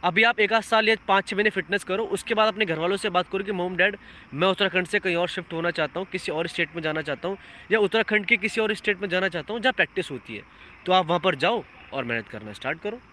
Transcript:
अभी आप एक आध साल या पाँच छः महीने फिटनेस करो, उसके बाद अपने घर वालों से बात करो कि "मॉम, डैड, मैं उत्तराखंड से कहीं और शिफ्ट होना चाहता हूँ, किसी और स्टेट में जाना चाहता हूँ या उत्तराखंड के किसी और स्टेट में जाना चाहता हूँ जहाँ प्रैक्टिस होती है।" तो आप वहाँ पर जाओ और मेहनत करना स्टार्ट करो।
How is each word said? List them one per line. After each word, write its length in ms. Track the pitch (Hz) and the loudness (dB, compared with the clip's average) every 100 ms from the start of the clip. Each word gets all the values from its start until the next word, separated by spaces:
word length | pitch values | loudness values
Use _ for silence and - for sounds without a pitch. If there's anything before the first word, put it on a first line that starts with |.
अभी 200 | 175 175 | 2 4
आप 160 | 226 240 | 4 4
एक 140 | 208 | 2
आध 80 | 226 | 2
साल 280 | - 220 220 | 4 2 4
या 60 | 220 - | 2 4
पाँच 200 | 196 - | 2 2
छः 80 | 196 | 0
महीने 140 | 214 | 0
फिटनेस 340 | 196 156 196 | 0 -2 -4
करो, 200 | - 190 226 | -2 -4 -2
उसके 280 | 196 - | -4 -2
बाद 140 | 220 220 | 2 2
अपने 180 | 214 208 | 2 0
घर 140 | 160 | 0
वालों 180 | 170 196 | 0 0
से 120 | 214 | 0
बात 200 | 180 180 | 0 -2
करो 120 | 190 | -4
कि 80 | 202 | -4
"मॉम, 240 | 196 180 180 | -2 -4 2
डैड, 220 | 190 202 - - - | 2 0 -16 -20 -12
मैं 140 | 135 185 | 0 2
उत्तराखंड 400 | 185 196 185 180 | 4 2 0 0
से 120 | 208 | 0
कहीं 160 | 190 170 | 0 0
और 120 | 175 | 0
शिफ्ट 260 | - 170 | -4 -8
होना 180 | 165 165 | -4 -2
चाहता 280 | 165 151 170 | 0 -2 -2
हूँ, 80 | 190 | -6
किसी 200 | 185 - | -6 -4
और 160 | 156 170 | -2 -4
स्टेट 220 | - 165 165 | -2 -4 -2
में 80 | |
जाना 180 | 156 156 | -4 -4
चाहता 260 | 151 135 175 | -4 -6 -6
हूँ 100 | 196 - - - | -8 -12 -20 0
या 80 | 220 | 2
उत्तराखंड 460 | 202 220 214 208 196 | 4 2 2 0 2
के 120 | 233 | 0
किसी 240 | 208 226 | 0 -2
और 120 | 220 | -2
स्टेट 280 | 208 - 190 | 0 -2 -2
में 80 | 196 | -2
जाना 180 | 180 185 | 0 -2
चाहता 260 | 165 147 | -4 -6
हूँ 80 | 226 | -2
जहाँ 120 | 233 | -2
प्रैक्टिस 380 | 247 165 - 175 | 0 -2 0 -4
होती 240 | 131 - 107 | -8 -10 -14
है।" 80 | - - - - - | -14 -20 -20 -12 2
तो 60 | |
आप 140 | 185 160 | 2 4
वहाँ 140 | 175 | 2
पर 160 | 180 147 | 2 2
जाओ 280 | 165 233 - - - | 0 0 -6 -20 -12
और 100 | 135 | -8
मेहनत 240 | 120 117 110 | -4 -4 -4
करना 260 | 107 107 | -12 -14
स्टार्ट 280 | 101 131 160 | -10 -6 -6
करो। 180 | 208 240 - | -6 -10 -14